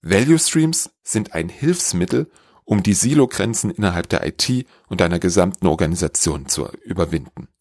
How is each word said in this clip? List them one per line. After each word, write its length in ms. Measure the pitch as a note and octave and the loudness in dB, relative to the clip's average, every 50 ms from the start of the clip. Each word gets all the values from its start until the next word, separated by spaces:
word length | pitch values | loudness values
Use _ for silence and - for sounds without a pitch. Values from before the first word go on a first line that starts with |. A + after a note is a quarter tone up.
Value 380 | - D#2+ F#2+ G2 B2 D3 E3 D#3 | 0 2 2 2 6 4 4 4
Streams 500 | - - - E3 D#3 D#3+ E3 - - - _ _ _ | 4 0 2 2 2 2 0 -2 -6 -8 _ _ _
sind 300 | - - A2 G#2 - - | -4 -2 -2 -2 -2 -4
ein 140 | D#2+ E2 | -6 -6
Hilfsmittel, 840 | F2 - - C3+ D#3+ F3+ F3 - - - F2 F3+ F3+ - - D#3+ - _ _ _ _ _ _ _ | -6 -6 -2 0 0 0 0 -2 -2 0 -2 0 0 0 -2 -2 -4 _ _ _ _ _ _ _
um 180 | - G#2 G#2 | 0 0 2
die 140 | F2 G#2 G2+ | 2 2 2
Silogrenzen 760 | - - A#2+ D3 D3 C3 A#2+ - - F#2+ A2 A2+ - - G#2 | 2 2 2 4 4 4 4 2 -2 -2 -2 -2 -2 -4 -4
innerhalb 400 | - - G#2+ F#2+ F2 E2+ E2+ - | -4 -2 -2 0 0 -2 -2 -2
der 160 | - - - | -4 -2 -2
I 60 | - | -4
T 340 | - - - - B2+ B2+ B2+ _ _ _ _ | -4 -2 -2 -2 0 -2 -4 _ _ _ _
und 120 | _ - F2+ | _ 0 0
deiner 200 | F#2 E2+ F2 E2+ | 2 2 2 0
gesamten 480 | F2 F2+ E2+ G2 F2+ F#2+ F#2+ _ - | 0 2 2 2 2 2 0 _ 0
Organisation 800 | F2 D2+ D#2+ F2 D2+ E2+ F2 F2+ D#2 - - - F2 D2+ C#2+ C#2 | 0 2 2 0 0 0 -2 -2 -2 -2 -2 -2 -2 -2 -4 -6
zu 200 | - - D2+ C2 - - - _ | -6 -6 -6 -6 -8 -10 -18 _
überwinden. 680 | - - F2+ E2+ E2 E2+ D#2 B1+ - _ - - - _ _ | -8 -4 -4 -2 -2 -2 -6 -6 -8 _ -18 -18 -18 _ _